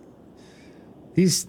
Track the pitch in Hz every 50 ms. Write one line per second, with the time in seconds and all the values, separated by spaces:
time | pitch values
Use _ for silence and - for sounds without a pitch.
0 | - - - - - - - - - - - - - - - - - - - -
1 | - - - 160 185 180 - - -